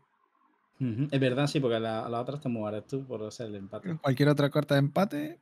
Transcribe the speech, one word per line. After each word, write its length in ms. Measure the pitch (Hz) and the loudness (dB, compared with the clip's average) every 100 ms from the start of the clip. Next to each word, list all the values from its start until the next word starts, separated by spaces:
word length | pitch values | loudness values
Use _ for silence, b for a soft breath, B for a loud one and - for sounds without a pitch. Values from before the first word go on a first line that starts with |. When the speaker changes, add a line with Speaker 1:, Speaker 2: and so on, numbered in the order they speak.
| _ _ _ _ _ _ _ - | _ _ _ _ _ _ _ -4
Speaker 1:
Ujú, 280 | 127 110 147 | -2 0 0
es 100 | 139 | 2
verdad, 280 | 131 123 147 | 2 2 2
sí, 120 | 151 | 2
porque 200 | 127 113 | 2 2
la, 260 | 113 110 113 | 0 -2 -4
a 40 | |
la 100 | 117 | -4
otra 180 | 127 147 | -4 -6
te 100 | 127 | -4
mueres 360 | 117 107 107 - | -2 -2 -6 -6
tú 200 | 135 131 | -6 -6
por 160 | 110 | -8
hacer 240 | 107 - 110 | -8 -8 -10
el 80 | 101 | -10
empate. 420 | 98 107 185 160 | -10 -10 -8 -2
Speaker 2:
Cualquier 320 | 143 127 143 | 0 4 4
otra 200 | 143 143 | 6 2
carta 260 | 151 143 139 | 2 2 2
de 40 | |
empate, 600 | 143 170 208 294 302 349 | 4 2 0 -2 -6 -10